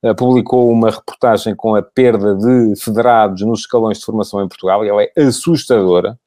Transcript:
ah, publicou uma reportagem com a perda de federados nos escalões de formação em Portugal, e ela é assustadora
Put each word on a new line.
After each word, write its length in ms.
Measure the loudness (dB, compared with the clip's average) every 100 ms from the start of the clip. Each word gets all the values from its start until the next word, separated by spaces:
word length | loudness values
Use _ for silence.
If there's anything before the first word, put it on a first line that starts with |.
ah, 80 | -2
publicou 560 | 0 2 2 2 2 2
uma 220 | 2 0
reportagem 640 | -2 -12 -2 0 0 -2
com 220 | -4 -2 -2
a 60 |
perda 520 | -2 2 2 2 0
de 400 | 0 2 2 2 -2
federados 600 | -4 0 2 4 2 0
nos 180 | -4 -4
escalões 380 | -2 -2 -2 -4
de 60 |
formação 380 | -8 -8 -6 -6
em 60 | -6
Portugal, 360 | -6 -2 -2
e 40 | 0
ela 160 | 0
é 80 | 0 0
assustadora 1000 | 0 0 -2 -2 0 0 2 2 0 -8